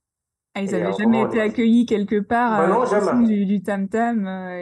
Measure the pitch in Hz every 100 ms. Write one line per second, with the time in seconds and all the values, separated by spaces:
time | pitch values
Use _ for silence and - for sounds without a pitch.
0 | _ _ _ _ _ 208 196 185 190 196
1 | 220 226 233 233 214 214 226 233 240 214
2 | 202 208 202 240 240 214 196 208 254 202
3 | 190 247 233 208 196 208 - 202 196 220
4 | 233 233 190 190 185 180